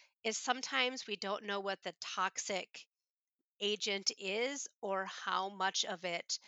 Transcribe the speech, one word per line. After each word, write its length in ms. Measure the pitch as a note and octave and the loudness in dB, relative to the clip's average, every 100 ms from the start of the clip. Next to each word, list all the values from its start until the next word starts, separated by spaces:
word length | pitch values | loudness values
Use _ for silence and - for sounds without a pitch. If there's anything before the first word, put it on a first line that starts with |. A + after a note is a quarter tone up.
| - _ | -20 _
is 140 | A3+ A3 | -2 0
sometimes 720 | B3+ B3+ - C4+ B3+ C4 - | 0 0 2 2 2 0 -4
we 80 | G3+ | -4
don't 300 | G3 G#3 G#3 | -2 -2 -2
know 140 | G3+ | -2
what 200 | G3 F#3+ | 0 -2
the 100 | F3+ - | -4 -6
toxic 840 | - - F#3 - - F#3+ - - - _ _ _ _ _ _ - | -4 2 2 2 -2 -2 -2 -10 -16 _ _ _ _ _ _ -2
agent 500 | G#3 G#3 A3 G3 F#3+ - | 0 2 2 0 0 -2
is 480 | G3 G#3 B3+ C#4 - - | -2 0 0 -2 -8 -6
or 240 | G3+ F#3+ F#3+ | -2 0 -2
how 440 | - G3 F#3 F#3+ | -4 0 0 0
much 360 | G3+ F#3+ - - | 2 2 2 0
of 200 | F#3 F3+ | 0 -2
it 340 | E3+ - - | -2 -2 -6